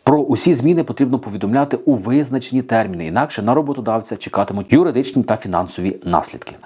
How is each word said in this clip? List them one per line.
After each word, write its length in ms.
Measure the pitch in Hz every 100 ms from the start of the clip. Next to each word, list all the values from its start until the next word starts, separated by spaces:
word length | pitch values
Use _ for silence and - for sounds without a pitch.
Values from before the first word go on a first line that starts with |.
Про 160 | - 151
усі 340 | 139 135 180
зміни 300 | 143 143 170
потрібно 360 | - - 131 135
повідомляти 580 | 107 98 98 131 143 -
у 160 | -
визначені 680 | 123 104 139 139 131 - 127
терміни, 440 | 127 113 104 87 80
інакше 360 | 101 147 -
на 120 | 104
роботодавця 640 | 139 143 139 113 110 107 107
чекатимуть 560 | - 95 101 101 98
юридичні 500 | 143 180 123 139 135
та 140 | - 107
фінансові 640 | 98 87 90 - 92 -
наслідки. 520 | - 82 - - - -